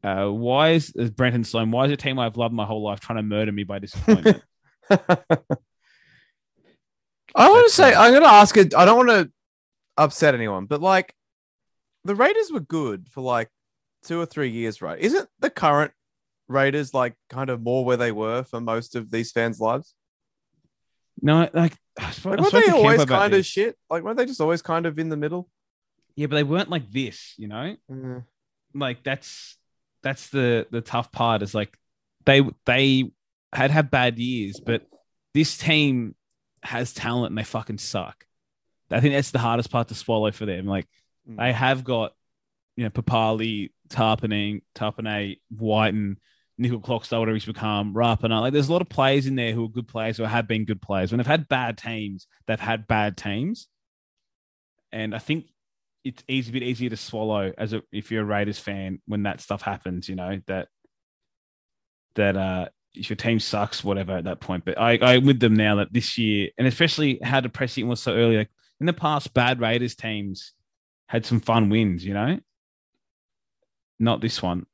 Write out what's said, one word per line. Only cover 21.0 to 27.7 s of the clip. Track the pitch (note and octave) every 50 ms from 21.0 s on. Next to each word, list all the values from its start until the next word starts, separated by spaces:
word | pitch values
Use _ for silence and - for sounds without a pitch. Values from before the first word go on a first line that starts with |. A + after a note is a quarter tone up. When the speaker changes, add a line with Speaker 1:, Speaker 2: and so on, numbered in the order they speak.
| _ _ _ -
Speaker 1:
No, | - D3 D3+ E3 E3+ - -
like, | E3 E3+ D#3+ - _ _ _ _
I | - -
spo-, | - - - - F#3+
Speaker 2:
Like, | G3 -
Speaker 1:
I |
Speaker 2:
weren't | F4
Speaker 1:
spoke | G4+
Speaker 2:
they | - A#4+
Speaker 1:
to | A4+ G4+
Kemp | F4 C#4+ G#3+
Speaker 2:
always | G#3+ - -
Speaker 1:
about | D3 B2+ C3 F#3+
Speaker 2:
kind | G3+ G#3 G3
of | G3
Speaker 1:
this. | F#3
Speaker 2:
shit? | - - F#3+ G#3 A#3 - _ _ _
Like, | D#3 E3+ E3
weren't | G#3 A3+
they | B3 B3+
just | B3 C4 -
always | D#3 D#3 E3+ E3
kind | - - E3 E3 E3+
of | E3 D3+ D3+
in | D#3+ D#3+
the | D#3
middle? | D3 D3 D3 E3+ F3+ F3 _ _ _ _ _ _ _ _ _ _ _ _ _ _
Speaker 1:
Yeah, | - D3
but | C#3+ D3
they | D3 D3
weren't | C#3 D3+ F3+ G3+ -
like | F3+ D#3+ B2 G2
this, | G2+ C3+ C3+ A2 F#2+ - - - -
you | - G#2+
know? | G#2 G#2+ A2+ C3+ F3